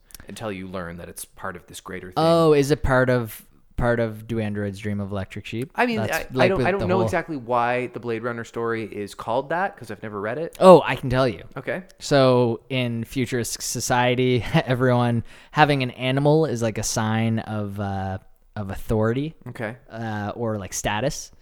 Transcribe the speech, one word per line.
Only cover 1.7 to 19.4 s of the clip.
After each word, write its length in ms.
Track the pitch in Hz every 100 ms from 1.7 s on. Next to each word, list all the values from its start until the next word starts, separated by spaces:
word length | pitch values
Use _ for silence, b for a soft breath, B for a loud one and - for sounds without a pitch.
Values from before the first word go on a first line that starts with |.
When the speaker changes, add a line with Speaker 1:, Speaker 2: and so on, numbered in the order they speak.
| -
Speaker 1:
greater 280 | 98 92 90
thing. 60 | 143
Speaker 2:
Oh, 340 | 165 170 160
is 200 | 147 139
it 120 | 147
part 260 | - 127 127
of, 360 | 123 110 - - _ _ -
part 220 | 120 117
of 260 | 113 107 110
Do 140 | 113
Androids 400 | 107 104 101 98
Dream 220 | 107 101
of 100 | 98
Electric 340 | 101 95 107 -
Sheep? 240 | 113 131 -
Speaker 1:
I 100 | 247
mean, 120 | 220
Speaker 2:
That's 160 | 220 156
Speaker 1:
I, 40 |
I 60 | -
Speaker 2:
like 160 | 131 -
Speaker 1:
don't, 80 | 190
Speaker 2:
with 80 | 123
Speaker 1:
I 40 |
don't 80 | 196
Speaker 2:
the 80 | 180
Speaker 1:
know 80 | 185
Speaker 2:
whole 80 |
Speaker 1:
exactly 320 | 185 175 160 147
why 520 | 113 123 120 123 123
the 120 | 123
Blade 240 | 120 113
Runner 220 | 120 117 113
story 380 | 117 117 113 107
is 280 | 104 101 -
called 340 | - 123 143
that, 260 | 170 196 -
'cause 160 | 117
I've 100 | 104
never 200 | 110 104
read 160 | 104 131
it. 180 | 165 -
Speaker 2:
Oh, 200 | 160 175 120
I 100 | 135
can 140 | 131
tell 180 | 127 131
you. 160 | 87 - 139
Speaker 1:
Okay. 260 | 127 147 185 -
Speaker 2:
So 640 | - 143 131 123 123 113 -
in 340 | 131 120 117
futuristic 580 | 113 139 120 123 113 -
society, 800 | - 123 - 123 123 123 127 123 -
<laughs> 40 | 135 -
everyone 600 | 127 127 123 120 117 - B B
having 320 | - 147 143
an 80 | 127
animal 540 | - 127 135 147 156 151
is 160 | 113
like 160 | 113 107
a 60 |
sign 560 | 101 - 110 110 113 113
of, 380 | - 107 104 101
uh, 420 | 101 98 95 95 - - _ 107
of 140 | 98
authority. 640 | - - 110 110 123 151 -